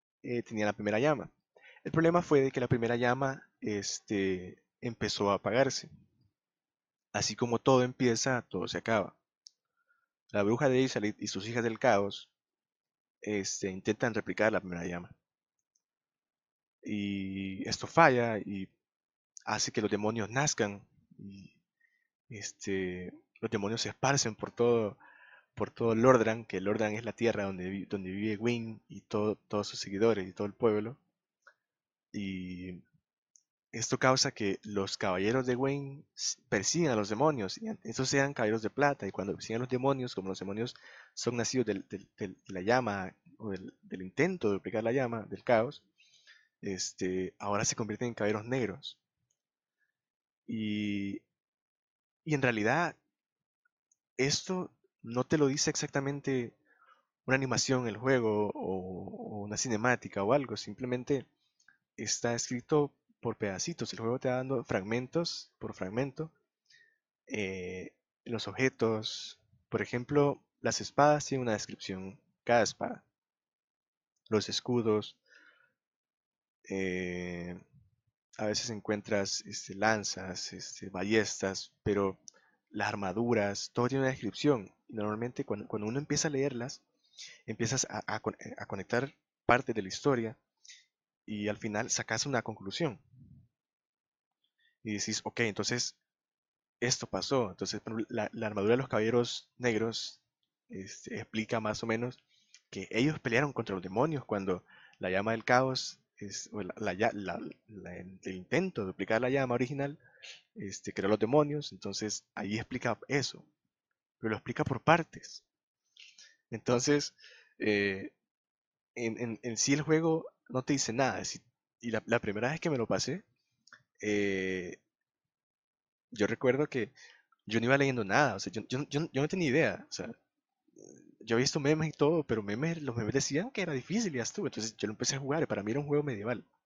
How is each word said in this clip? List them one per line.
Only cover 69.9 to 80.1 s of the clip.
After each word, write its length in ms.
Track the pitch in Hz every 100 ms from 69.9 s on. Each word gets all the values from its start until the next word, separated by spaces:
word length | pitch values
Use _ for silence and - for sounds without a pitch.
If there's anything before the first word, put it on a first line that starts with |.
| 123 123 147 143 135 _ _
las 200 | 120 -
espadas 440 | 104 - 147 147 -
tienen 180 | 135
una 100 | 123
descripción, 680 | 107 - - - 95 95 98 _ _
cada 200 | - 120
espada. 400 | 104 - - 233 - _ _ _ _ _ _ _ _ _ _ _ -
Los 200 | 110 98
escudos, 680 | - - 120 113 107 104 - _ - - _ _ _ _ _ _ _ _ _ _ _ -
eh, 880 | 95 95 90 90 90 90 87 87 90 - _ _ _ _ _ _ -
a 80 | 107
veces 240 | 104 -
encuentras, 720 | 107 - 107 101 104 98 - -
este, 300 | 101 - 98
lanzas, 800 | 104 110 98